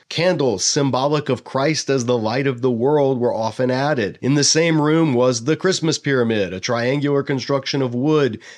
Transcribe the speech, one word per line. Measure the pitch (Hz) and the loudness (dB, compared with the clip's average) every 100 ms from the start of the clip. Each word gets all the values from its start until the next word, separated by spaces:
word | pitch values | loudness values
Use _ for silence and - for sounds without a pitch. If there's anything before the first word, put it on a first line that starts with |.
| _ | _
Candles, | - 180 170 131 95 - | -2 0 2 0 0 -2
symbolic | 151 139 127 143 151 147 | 0 0 0 0 0 -2
of | 123 - | -4 -4
Christ | 135 147 151 - | -2 0 -2 -2
as | 135 120 | -2 0
the | 123 | 0
light | 110 131 139 | 0 -2 -2
of | 123 | 0
the | 127 | -2
world, | 117 131 151 135 127 | 0 2 2 2 2
were | 120 | 0
often | 110 110 107 127 | 0 -4 -2 -2
added. | 127 143 143 98 - | 0 0 0 -2 -2
In | 123 | 0
the | 143 | 2
same | 139 160 170 160 | 2 2 2 2
room | 151 160 165 | 2 2 2
was | 120 127 117 120 | 4 2 2 -2
the | 156 | 0
Christmas | 185 - 160 147 | 0 0 -2 -2
pyramid, | 147 131 113 110 92 | 0 0 2 0 -2
a | 92 | -4
triangular | - 120 120 143 143 143 | -4 -2 0 0 0 0
construction | 139 131 117 139 - 143 | 0 -4 -2 -4 -2 -2
of | 127 120 | -2 -2
wood | 143 156 131 110 - | 0 2 2 -2 -12